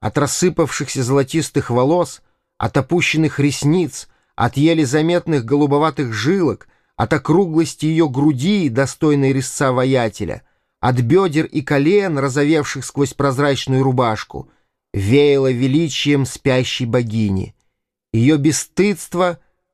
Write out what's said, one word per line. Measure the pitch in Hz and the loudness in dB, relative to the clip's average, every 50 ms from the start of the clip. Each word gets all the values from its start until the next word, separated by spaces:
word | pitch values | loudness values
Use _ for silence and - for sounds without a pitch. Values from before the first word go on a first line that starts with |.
от | - 110 - 147 | -8 -4 -2 -2
рассыпавшихся | 143 131 - - 180 185 156 - 160 - - - 139 - - 143 | -2 -2 0 0 0 0 2 0 -2 -2 -2 -6 -8 -6 -4 -4
золотистых | 123 120 143 139 135 - - 160 139 - - 143 - - | -2 0 0 0 0 0 -2 -4 -4 -2 -4 -4 -2 0
волос, | 120 123 127 143 170 180 160 - - - _ _ _ _ _ _ _ - | 0 0 2 2 2 0 0 -2 -6 -14 _ _ _ _ _ _ _ -6
от | - 143 - | -6 -2 -2
опущенных | 143 135 - 170 175 - - - 156 156 143 - - | -2 -2 0 0 0 0 0 0 0 0 0 0 0
ресниц, | 139 147 135 - - 147 165 185 165 127 - - - - _ _ _ _ _ | 0 0 0 0 0 2 2 2 0 -2 -6 -12 -18 -18 _ _ _ _ _
от | - 110 113 - | -2 -2 -2 0
еле | 135 151 165 165 160 147 | 2 2 4 4 2 2
заметных | 117 139 151 160 170 175 170 - 165 156 135 113 | 2 0 0 2 2 0 0 0 0 -2 -2 0
голубоватых | 113 143 147 147 135 143 147 156 156 147 - 139 117 | 0 0 2 2 2 2 2 0 0 -2 -4 -6 -4
жилок, | 110 104 117 151 196 196 165 127 95 - - _ _ _ _ _ _ | -6 -2 -2 0 0 2 0 -2 -2 -4 -10 _ _ _ _ _ _
от | - 110 - | -6 -2 -2
округлости | 160 139 - - 160 190 196 165 156 165 165 - - - 147 | -2 -2 0 2 2 2 2 2 2 0 0 0 -4 -4 -2
ее | 156 160 160 165 143 | 0 2 2 2 0
груди, | 120 139 143 156 139 120 143 196 214 202 165 131 | 0 2 2 2 2 2 0 0 2 2 0 0
достойной | 110 131 - - - - 160 151 147 143 135 135 | 0 0 -2 -2 -2 -2 0 2 2 2 2 2
резца | 131 135 127 - - - 147 131 | 0 0 -4 -6 -4 -2 0 0
воятеля, | 127 131 127 131 131 123 117 - - - 101 78 - - - _ _ _ _ _ _ _ | 2 2 2 2 2 0 0 -2 -4 -6 -8 -8 -8 -10 -14 _ _ _ _ _ _ _
от | - 127 127 127 | -2 0 0 0
бедер | 120 113 165 190 196 170 139 160 160 | 2 2 2 2 2 2 0 -2 -2
и | - - 156 | -2 -4 -6
колен, | - - 147 139 143 165 202 208 196 180 151 139 | -2 0 0 0 2 2 2 2 2 0 -2 -2
разовевших | 139 135 127 147 147 147 165 151 131 - - 135 - | -2 -2 0 0 0 2 2 0 0 -4 -8 -10 -12
сквозь | - - 139 143 131 - | -8 -4 -2 -2 -2 -2
прозрачную | - 139 139 123 135 147 143 135 - - 135 131 131 135 | -2 -2 -2 0 0 0 0 0 -2 -2 -2 0 0 2
рубашку — | 135 127 127 123 113 107 - - - - 65 - - _ _ _ _ _ _ _ _ - | 2 2 2 0 0 -2 -4 -8 -12 -14 -16 -16 -16 _ _ _ _ _ _ _ _ -6
веяло | 101 95 104 127 143 147 143 139 139 135 131 | -4 0 2 4 4 4 4 4 2 2 0
величием | 123 120 135 131 135 160 170 143 - - - 147 143 139 131 | 0 0 0 0 2 0 0 0 -2 -2 0 0 0 0 0
спящей | - - - - 143 127 127 123 - - - 127 | -2 -6 -4 -2 0 0 0 0 -2 -4 -6 -4
богини. | 117 117 123 120 110 107 113 107 98 95 95 - - - _ _ _ _ _ _ _ _ _ _ _ | -2 -2 -2 -2 -2 -2 -2 0 0 -2 -2 -4 -8 -12 _ _ _ _ _ _ _ _ _ _ _
Ее | - 113 120 143 160 147 | 0 2 4 4 2 4
бесстыдство | 131 117 - - - - _ - 196 208 190 - - - - 175 185 180 165 - _ _ _ _ _ _ | 2 0 0 0 -6 -4 _ 0 0 0 0 -4 -8 -6 -2 -2 0 -2 -2 -6 _ _ _ _ _ _